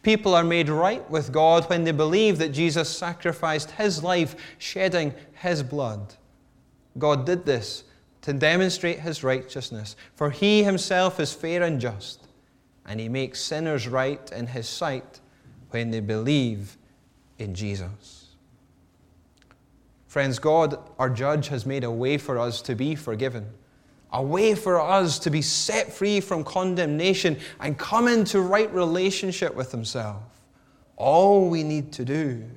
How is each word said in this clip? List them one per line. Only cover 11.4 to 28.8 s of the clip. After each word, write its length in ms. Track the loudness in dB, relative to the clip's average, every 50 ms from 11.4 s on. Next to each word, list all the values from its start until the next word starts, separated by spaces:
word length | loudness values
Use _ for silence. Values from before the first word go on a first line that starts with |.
| -4 -2 0 0 0
and 160 | 0 0 -2
just, 460 | -2 -4 -6 -8 -14 -16 -16 _ -20 _ _ _ _ _ _ _ _ _ _ _ _
and 140 | -10 -10 -8
he 100 | -6 -4
makes 320 | -4 -4 -4 -4 -6 -10
sinners 460 | -8 -6 -4 -4 -2 -2 -2 -2 -2
right 440 | -2 0 0 0 0 -2 -6 -10 -14
in 160 | -10 -8 -8
his 200 | -6 -8 -8 -8
sight 520 | -8 -8 -6 -6 -4 -4 -6 -10 -14 -20 -20 _ _ _ _ _ -20 -20 -20 -18 _
when 200 | -6 -4 -4 -2
they 80 | -4 -4
believe 760 | -2 -2 -2 -2 0 2 2 2 2 0 -2 -6 -10 -12 -16 _ _ _ _ _ _ _ _ _ _ _ _ -12
in 160 | -10 -10 -8
Jesus. 800 | -6 -6 -6 -6 -6 -8 -10 -12 -14 _ -20 -20 -20 -20 _ _ _ _ _ _ _ _ _ _ _ _ _ _ _ _ _ _ _ _ _ _ _ _ _ _ _ _ _ _ _ _ _ _ _ _
Friends, 320 | _ -2 0 0 0 -2 0
God, 380 | 2 4 4 6 4 2 0 -6 -10 -18 -4 -2
our 100 | -2 -2
judge, 380 | 0 0 0 0 0 0 -2
has 180 | -2 -6 -6 -4
made 180 | -4 -4 -4 -4
a 80 | -4
way 260 | -4 -2 0 0 0
for 200 | -2 -2 -2 -2
us 240 | -2 -2 -2 -4 -6 -6
to 120 | -6 -4
be 200 | -2 -2 -4 -4
forgiven, 520 | -6 -6 -8 -4 -4 -4 -4 -4 -8 -12 -12 -16 -20 _ _ _ _ _ _ _ _ _ _
a 100 | -6 -4
way 340 | -2 0 2 4 4 4 2
for 240 | 2 0 2 2 2
us 380 | 4 4 4 4 4 2 0 -2
to 100 | -2 0
be 120 | 0 0
set 520 | 0 0 -2 -2 -2 0 -2 -2 -2 -4 -4
free 260 | -2 0 2 2 2
from 240 | 0 -2 -4 -4 -4
condemnation 960 | -4 -4 -2 -2 0 0 0 0 0 0 2 2 2 2 4 2 0 0 0 -6 -16 -14 -8
and 160 | -6 -6 -6
come 320 | -6 -4 0 2 4 4 4
into 320 | 4 4 2 4 2 2
right 300 | 2 4 4 2 2 2 2
relationship 840 | 0